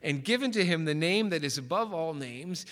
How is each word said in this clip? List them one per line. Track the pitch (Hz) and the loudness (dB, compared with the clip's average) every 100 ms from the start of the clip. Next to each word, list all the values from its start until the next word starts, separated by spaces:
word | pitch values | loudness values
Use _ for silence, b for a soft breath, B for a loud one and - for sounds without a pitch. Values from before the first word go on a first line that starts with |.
and | 156 143 | -2 -2
given | 165 247 269 | 2 2 2
to | 220 | 2
him | 175 165 156 | 2 2 2
the | |
name | 151 165 202 214 | 2 2 4 2
that | 165 | 0
is | 143 139 | 0 -4
above | 127 185 226 | -2 0 0
all | 175 160 | -2 -4
names | 151 127 120 175 180 - | -4 -8 -10 -8 -8 -8